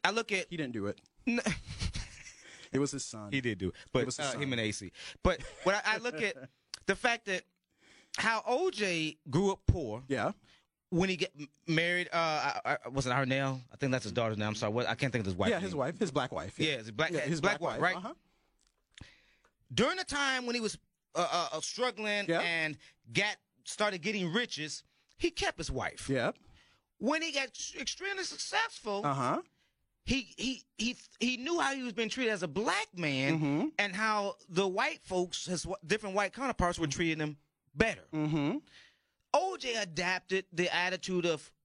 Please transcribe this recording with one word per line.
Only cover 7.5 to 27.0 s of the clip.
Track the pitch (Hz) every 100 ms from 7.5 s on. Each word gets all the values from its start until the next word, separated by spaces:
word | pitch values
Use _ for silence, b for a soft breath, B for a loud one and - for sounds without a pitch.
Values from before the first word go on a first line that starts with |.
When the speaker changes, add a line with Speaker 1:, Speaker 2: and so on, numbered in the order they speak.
| _ _ b b b b -
Speaker 1:
how | 214 220 -
O | 247 370
J | 208 202 170 156 - -
grew | 143 196
up | 190 -
poor. | 185 127 107 131
Speaker 2:
Yeah. | 131 123 208 b b b _ _
Speaker 1:
When | 170 190
he | 180
get | - 147
m-, | 147 _ -
married, | 160 170 175 175
uh, | 170 165 151 135 -
I, | - 147
I, | -
was | 135 127
it |
Arnell? | 127 131 135 135 131 123
I | -
think | 135
that's | 127
his | 110
daughter's | 120 113 107
name. | 107
I'm |
sorry, | 104 110
what, | 110 120
I |
can't | 117 135
think | 120
of | 98
his |
wife's | 90 -
Speaker 2:
Yeah, | 190
his | 190
Speaker 1:
name. | 156
Speaker 2:
wife, | 131 -
his | 190
black | 143 127
wife. | - 95 -
Yeah, | 165
Speaker 1:
Yeah, | 131
his | 113
black, | 107 156
Speaker 2:
yeah, | 160
his | 143 165
Speaker 1:
black | 175 208
Speaker 2:
black | 160
Speaker 1:
wife, | 117
Speaker 2:
wife. | 170
Speaker 1:
right? | 180
Speaker 2:
Uh-huh. | 202 339 _ _ _ _ _ _ _ - B B B B B B _
Speaker 1:
During | 123 254 370
the |
time | 359 285 277 262 247
when |
he | 240
was, | 214 - _ _ _
uh, | 156 170
uh, | 165 156 156
uh, |
struggling | - - 247 196 214 208 190
Speaker 2:
Yeah. | 165
Speaker 1:
and | 170 165 156 147 B B -
got, | 117 208 196 _ _
started | - - 208 190
getting | 165 214 175
riches, | 185 233 143 151 - _ b b b
he | 339
kept | - 392 -
his | 151
wife. | 131 - - -
Speaker 2:
Yeah. | 131 131 - b b b b b
Speaker 1:
When | _